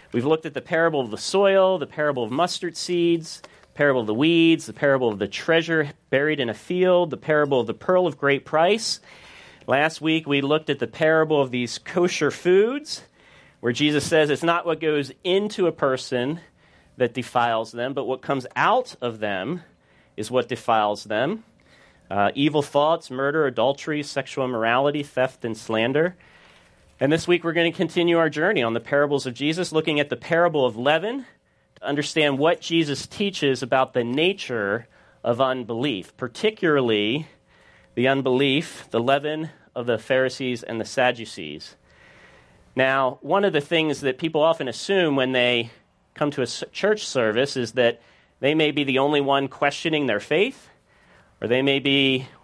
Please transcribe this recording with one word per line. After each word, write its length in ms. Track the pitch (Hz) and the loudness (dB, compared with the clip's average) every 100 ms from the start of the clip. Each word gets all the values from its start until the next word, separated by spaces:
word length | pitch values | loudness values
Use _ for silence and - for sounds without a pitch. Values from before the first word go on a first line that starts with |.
| - | -8
We've 120 | 120 | -4
looked 220 | 135 160 160 | 0 0 -2
at 80 | |
the 60 | 131 | -10
parable 400 | - 165 165 156 | -4 0 2 0
of 120 | 120 | -4
the 60 | 104 | -6
soil, 600 | - 190 196 190 185 185 | -2 2 4 4 4 2
the 80 | 139 | -4
parable 380 | - 151 131 | -4 -2 -2
of 80 | 110 | -2
mustard 440 | 135 175 - 175 160 | -2 -2 -2 -8 -8
seeds, 680 | - 175 170 170 160 - | -4 0 2 0 -2 -18
the 320 | - - _ | -20 -20 _
parable 260 | - 147 131 | 0 2 2
of 80 | 107 | 0
the 60 | |
weeds, 520 | 107 156 170 165 160 - | 2 2 4 4 2 -2
the 60 | |
parable 360 | 107 143 135 123 | -2 2 2 2
of 120 | 101 | -2
the 80 | 101 | -4
treasure 600 | - - 165 165 165 143 - - | -4 0 2 2 0 -2 -6 -4
buried 300 | 131 151 151 | 0 0 0
in 80 | 120 | -4
a 60 | |
field, 560 | 104 - 180 185 175 175 | -6 -4 0 4 4 2
the 60 | 135 | -4
parable 440 | - 151 147 139 | 0 2 4 2
of 80 | 113 | 0
the 60 | |
pearl 340 | 110 - 185 180 | -4 0 2 2
of 100 | 139 | 0
great 260 | 139 139 | 0 0
price. 540 | - 151 170 220 - - - - - - - - - | 0 2 2 2 -2 -8 -12 -20 -20 -20 -20 -12 -2
Last 340 | 131 156 - | 0 0 -2
week, 260 | 156 160 156 | -2 -2 0
we 140 | 143 | 0
looked 300 | 139 151 156 | 2 0 -2
at 80 | 139 | -4
the 100 | 117 | -6
parable 520 | - 160 160 156 151 | 0 2 4 2 2
of 100 | 135 | 0
these 280 | 123 120 - | -2 -6 -8
kosher 520 | - 175 175 - 147 | -6 0 0 0 -2
foods, 720 | - 175 185 220 277 302 - - _ _ - - _ | 0 2 4 4 0 -8 -14 -16 _ _ -20 -20 _
where 120 | 120 | -4
Jesus 320 | 117 147 147 | 0 2 2
says 260 | - 160 151 | 2 2 2
it's 120 | 135 | 2
not 240 | 165 170 170 | 0 0 -2
what 140 | 156 | -4
goes 320 | 160 151 131 - | -2 -2 -4 -6
into 440 | 185 190 208 - 175 | -2 0 0 -2 -2
a 60 | |
person 680 | - 143 131 - 127 123 165 - _ _ _ _ - | 0 0 0 -2 -4 -2 -6 -10 _ _ _ _ -2
that 180 | 123 | -2
defiles 560 | 127 120 123 120 113 113 | -2 -4 0 2 0 -4
them, 220 | 120 123 | -6 -6
but 120 | 143 | -4
what 180 | 117 131 | -4 -4
comes 240 | - 139 123 - | -4 -4 -4 0
out 400 | 156 240 247 - | 2 2 -2 -6
of 200 | 120 113 | -6 -4
them 420 | 107 95 98 175 - _ _ _ _ - | -4 -2 -4 -6 -10 _ _ _ _ -12
is 140 | 110 | -2
what 180 | 127 120 | -2 -2
defiles 560 | 120 - 113 104 104 | -2 0 2 2 -2
them. 400 | 107 107 135 220 - _ _ _ _ _ - | -4 -2 -2 -4 -10 _ _ _ _ _ -6
Uh, 200 | 98 101 | 0 2
evil 280 | - 147 147 | 2 2 2
thoughts, 480 | 143 143 147 165 - | 0 2 2 0 -4
murder, 360 | 127 139 156 143 | -4 -2 0 0
adultery, 560 | 120 120 139 - 151 | 2 0 0 -4 -6
sexual 420 | 143 - 131 - | -6 -6 -6 -4
immorality, 580 | 131 123 113 120 143 147 | -4 0 2 2 2 -2
theft, 420 | 143 - 127 - | -4 -2 -2 -2
and 120 | 120 110 | -8 -8
slander. 580 | - 110 117 139 170 180 _ - - - _ _ _ - | -4 0 2 2 0 -4 _ -20 -20 -20 _ _ _ -4
And 100 | 135 | 0
this 160 | 160 165 | 0 2
week 160 | 175 | 0
we're 120 | 170 | 0
gonna 180 | 160 170 | 0 0
continue 460 | 165 170 180 170 170 | 0 -2 0 2 4
our 100 | 160 | 2
journey 340 | 143 170 208 | 0 0 0
on 120 | 117 | 0
the 60 | 113 | -2
parables 460 | 117 143 147 143 127 | 0 0 2 0 -4
of 60 | |
Jesus, 380 | 120 143 160 175 | -4 -4 -2 -2
looking 260 | 156 156 147 | -2 0 0
at 120 | 143 | -2
the 60 | 120 | -4
parable 500 | - 165 175 156 127 | -2 2 2 2 0
of 100 | 110 | 0
leaven, 480 | 127 160 196 269 247 _ _ _ _ _ | 0 0 0 -8 -10 _ _ _ _ _
to 80 | |
understand 540 | - 143 147 160 147 135 | -6 -4 -2 0 2 2
what 220 | 151 175 | 2 0
Jesus 460 | - 165 151 135 - | 0 0 0 -4 -8
teaches 560 | - 202 185 143 131 | -4 -4 -2 0 0
about 320 | 127 131 131 | 0 0 0
the 100 | 127 | 0
nature 840 | 120 131 170 196 - 120 101 107 - _ _ _ | -2 0 0 -2 -6 -4 -2 -4 -6 _ _ _
of 160 | 117 120 | -2 0
unbelief, 760 | 131 131 113 113 143 104 85 - | 0 -2 -6 -4 -4 -4 -8 -10
particularly 1080 | 127 - 214 214 175 147 123 107 104 139 156 _ _ _ _ _ _ | -10 -2 -2 0 2 2 2 2 0 -2 -6 _ _ _ _ _ _
the 120 | - 127 | 0 2
unbelief, 800 | 135 131 127 143 135 165 - - | 2 2 2 2 0 -2 -10 -6
the 100 | 117 | -2
leaven 500 | 120 139 147 156 160 - _ | 2 2 0 -6 -8 -12 _
of 120 | - 120 | -8 -2
the 120 | 113 | -2
Pharisees 640 | - 131 131 - 131 120 | 0 0 0 -2 -6 -6
and 160 | - 113 | -6 -8
the 60 | |
Sadducees. 880 | 107 - 127 117 110 - 78 76 - - _ _ - - - - _ _ _ - | -6 0 0 0 -8 -12 -12 -12 -16 -20 _ _ -20 -20 -20 -20 _ _ _ 0
Now, 420 | 131 135 131 - | 2 2 0 -2
one 220 | 139 190 | -2 2
of 100 | 202 | 2
the 60 | 147 | 0
things 420 | 143 165 156 139 | 0 0 0 -2
that 160 | 131 127 | -4 -2
people 240 | 165 160 | -2 2
often 260 | 156 160 139 | 2 2 -4
assume 480 | 113 - 196 170 139 | -8 -2 2 2 2
when 160 | 127 | 2
they 380 | 127 123 120 117 - _ _ _ | 2 2 2 -2 -10 _ _ _
come 180 | - 147 | -4 -4
to 100 | 139 | -2
a 20 | |
s-, 200 | 123 - - | -4 -6 -12
church 360 | - 196 214 - | -2 0 0 -2
service 500 | 135 110 107 139 135 | 0 0 2 0 -2
is 160 | 117 | -4
that 280 | 131 120 120 _ _ _ - | 2 2 0 _ _ _ -4
they 140 | 135 | 0
may 180 | 156 151 | 2 2
be 120 | 143 | 0
the 140 | 139 131 | 0 2
only 240 | 139 151 | 2 2
one 260 | 139 139 139 | 2 0 0
questioning 580 | - 143 - 170 156 139 | -2 -2 -2 -2 0 0
their 140 | 104 | -2
faith, 480 | - 156 233 - - _ _ _ _ _ _ - | 0 0 0 -4 -20 _ _ _ _ _ _ -8
or 80 | 107 | -2
they 140 | 127 | 0
may 160 | 135 139 | 2 0
be 500 | 135 139 135 131 131 - | 2 2 2 0 -4 -18